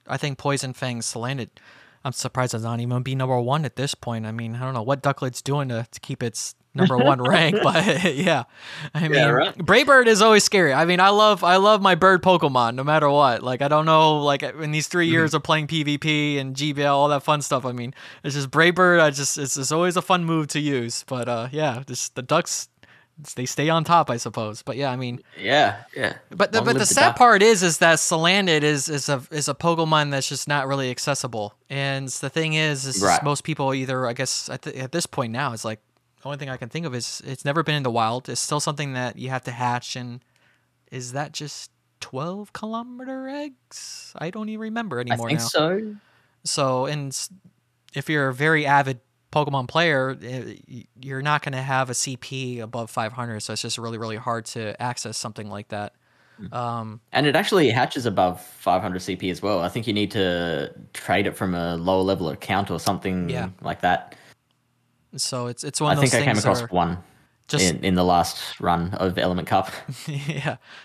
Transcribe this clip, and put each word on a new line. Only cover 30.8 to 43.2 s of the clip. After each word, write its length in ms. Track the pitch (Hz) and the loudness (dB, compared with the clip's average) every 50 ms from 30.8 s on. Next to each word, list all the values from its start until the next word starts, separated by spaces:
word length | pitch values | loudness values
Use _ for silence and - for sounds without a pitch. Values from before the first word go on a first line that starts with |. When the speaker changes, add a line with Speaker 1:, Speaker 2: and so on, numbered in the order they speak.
| 131 127 | -2 -4
Speaker 1:
accessible. 640 | 123 - - 151 139 - - 123 117 110 104 107 _ _ _ - | -4 -4 -4 -4 -4 -4 -4 -6 -6 -6 -8 -8 _ _ _ -10
And 380 | 131 139 139 139 139 135 135 131 | -8 -6 -4 -4 -4 -4 -6 -8
the 200 | - - - 135 | -8 -8 -8 -6
thing 260 | - 165 160 156 156 | -4 -2 -2 0 0
is, 300 | 156 156 156 147 135 135 | 0 0 0 0 -2 -4
is 160 | 135 127 95 | -4 -2 0
Speaker 2:
Right. 220 | 98 185 - - 143 | 2 4 4 2 2
Speaker 1:
most 220 | 151 143 - - | 0 -2 -2 -2
people 280 | - 151 - 139 135 135 | -6 -4 -2 -2 -2 0
either, 360 | 135 131 127 131 127 131 117 | -2 -2 -4 -4 -2 -2 -4
I 60 | 120 | -4
guess, 340 | 131 135 - - - - - | -4 -4 -4 -4 -6 -6 -8
at, 140 | 131 131 - | -12 -10 -10
the, 140 | 156 - | -12 -10
at 140 | 127 131 127 | -10 -10 -6
this 160 | - 170 - | -4 -4 -6
point 260 | - - - 131 113 110 | -4 -4 -6 -6 -4 -4
now, 200 | 127 147 135 117 | -4 -4 -4 -6
it's 120 | 110 - | -6 -8
like, 140 | 113 110 - _ _ _ _ _ _ _ _ - | -8 -8 -10 _ _ _ _ _ _ _ _ -12
the 40 | 135 | -12
only 100 | 143 139 | -10 -10
thing 120 | 147 135 | -10 -10
I 60 | 131 | -10
can 120 | 123 127 113 | -10 -12 -10
think 180 | - 160 170 | -10 -8 -8
of 80 | 147 123 | -6 -6
is 260 | 120 117 - - - - | -6 -8 -8 -10 -10 -10
it's 200 | - 135 - - | -12 -12 -6 -2
never 180 | 143 143 165 147 | -2 0 0 0
been 140 | 156 151 | 0 0
in 80 | 147 135 | 0 0
the 60 | 123 | 0
wild. 380 | 113 117 113 110 120 127 135 - | 0 2 0 0 0 -4 -6 -6
It's 120 | 123 - | -6 -6
still 180 | - - 156 147 | -4 -2 -2 -2
something 340 | - 165 151 139 151 139 131 | -2 -2 -4 -4 -6 -6 -4
that 220 | 127 123 120 - | -4 -4 -6 -6
you 140 | - 123 127 | -8 -8 -6
have 140 | 131 127 - | -6 -6 -6
to 80 | 131 120 | -8 -8
hatch, 420 | 120 123 123 123 123 - - - | -4 -2 -2 -2 -2 -6 -8 -10
and 300 | 127 123 123 120 127 _ _ _ _ _ _ _ _ _ _ _ _ _ _ | -10 -10 -12 -14 -16 _ _ _ _ _ _ _ _ _ _ _ _ _ _
is 220 | 127 131 123 120 123 | -14 -12 -12 -8 -8
that 200 | 139 151 147 156 | -8 -8 -8 -8
just 380 | - 151 143 - - - - _ _ _ _ _ - | -12 -12 -12 -12 -14 -16 -18 _ _ _ _ _ -18
twelve 520 | - - - 127 151 175 185 208 208 - - | -16 -10 -8 -8 -8 -8 -8 -10 -12 -14 -14
kilometer 760 | - - 220 220 226 240 247 247 247 254 262 262 262 | -12 -10 -8 -8 -8 -8 -10 -14 -16 -12 -12 -10 -10